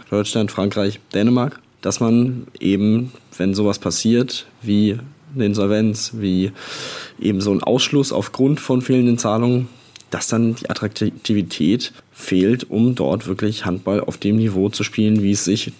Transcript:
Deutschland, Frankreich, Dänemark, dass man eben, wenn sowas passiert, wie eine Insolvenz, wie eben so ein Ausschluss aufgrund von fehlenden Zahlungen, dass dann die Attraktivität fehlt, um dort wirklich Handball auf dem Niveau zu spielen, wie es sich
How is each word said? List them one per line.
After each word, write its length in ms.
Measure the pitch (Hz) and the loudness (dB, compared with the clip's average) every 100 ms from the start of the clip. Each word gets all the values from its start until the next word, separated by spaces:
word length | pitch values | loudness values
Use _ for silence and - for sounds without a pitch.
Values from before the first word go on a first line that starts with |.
| - | -4
Deutschland, 420 | 101 104 117 104 | -2 0 0 -2
Frankreich, 500 | - 98 104 101 104 - | 0 -2 0 -2 -4 -6
Dänemark, 460 | 95 113 123 131 - - _ | 0 2 4 0 -4 -16 _
dass 180 | 98 - | -4 0
man 480 | 117 117 123 123 - - | 2 2 2 -2 -10 -4
eben, 500 | - 98 107 113 127 - - - | 0 2 2 2 0 -10 -14 -4
wenn 180 | 95 | -2
sowas 240 | 98 104 101 | 2 0 0
passiert, 680 | 104 101 113 117 131 - - _ | -2 0 2 2 2 -4 -12 _
wie 380 | 113 104 104 107 131 - - 139 | 0 2 2 0 -6 -18 -10 -2
eine 120 | 104 | 0
Insolvenz, 640 | 104 101 107 110 107 - | 2 2 2 2 0 -6
wie 400 | 113 98 92 95 - - - - - - - | -4 -2 0 0 -4 -14 -12 -12 -12 -14 -4
eben 220 | - 95 | -2 0
so 100 | 101 | 0
ein 100 | 98 | 0
Ausschluss 520 | - 123 - 147 135 | 2 0 2 0 0
aufgrund 480 | - - - 131 147 | -2 -4 0 0 0
von 200 | - 127 | 0 -2
fehlenden 360 | 127 127 123 117 | 2 2 4 2
Zahlungen, 500 | 110 110 120 123 123 - - - - | 0 0 2 2 -2 -10 -20 -20 -10
dass 180 | - - | -6 -2
dann 280 | 113 117 113 | 2 2 0
die 140 | - | -6
Attraktivität 1200 | - 107 - 107 - - 104 85 - 78 120 - - - | -6 -6 -2 -4 -2 -2 0 0 0 0 0 -2 -12 -20
fehlt, 580 | - - 92 95 123 - | -14 -2 2 4 2 -2
um 260 | 104 120 123 | 0 2 2
dort 320 | 69 95 90 | 0 -2 -4
wirklich 380 | 95 107 107 95 | -4 -4 -2 -4
Handball 360 | 90 - 101 | -4 -2 -2
auf 160 | - - | -2 -4
dem 180 | 101 107 | 0 2
Niveau 320 | 110 95 101 | 2 2 0
zu 160 | - | 0
spielen, 400 | 104 - 107 107 | -4 0 2 2
wie 80 | 101 | 2
es 140 | 101 - | 0 0
sich 260 | 107 - - | -2 -4 -10